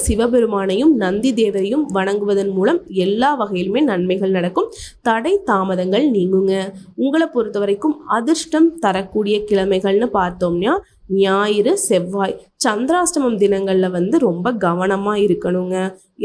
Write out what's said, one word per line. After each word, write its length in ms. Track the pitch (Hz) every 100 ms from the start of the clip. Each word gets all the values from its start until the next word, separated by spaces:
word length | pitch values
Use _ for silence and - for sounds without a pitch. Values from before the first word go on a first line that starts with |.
| -
சிவபெருமானையும் 880 | 214 240 247 220 202 190 196 311 254
நந்தி 280 | 185 202 262 226
தேவரையும் 480 | 214 196 196 285 294 190
வணங்குவதன் 560 | 190 208 202 196 196 190
மூலம் 240 | 208 339 - 190
எல்லா 260 | 185 214 277 277
வகையிலுமே 420 | 208 180 190 233 294
நன்மைகள் 460 | 185 180 190 190 185
நடக்கும். 320 | 175 180 427 - - - 247
தடை 260 | 226 285 392 -
தாமதங்கள் 560 | 196 190 185 180 202 294 208
நீங்குங்க. 380 | 180 190 190 190 190 190 - -
உங்களை 240 | 262 311 330 247
பொறுத்த 220 | 214 202
வரைக்கும் 320 | 202 202 311 294 - 214
அதிர்ஷ்டம் 520 | 233 320 - 311 330 320
தரக்கூடிய 540 | 202 185 190 214 208 208 208
கிழமைகள்னு 600 | 202 190 185 196 196 240 208
பார்த்தோம்னா 540 | 180 180 180 170 208 381 - _ - 196
ஞாயிறு, 560 | 196 196 208 208 226 403 -
செவ்வாய், 460 | 185 180 196 190 - - _
சந்திராஷ்டமம் 760 | 247 208 262 349 339 302 254 208
தினங்கள்ல 440 | 196 196 196 190 185 180
வந்து 180 | 185 320 226
ரொம்ப 240 | 170 220 233
கவனமா 500 | 185 175 190 196 202 208 208
இருக்கணுங்க. 500 | 175 180 180 180 185 190 190 _ -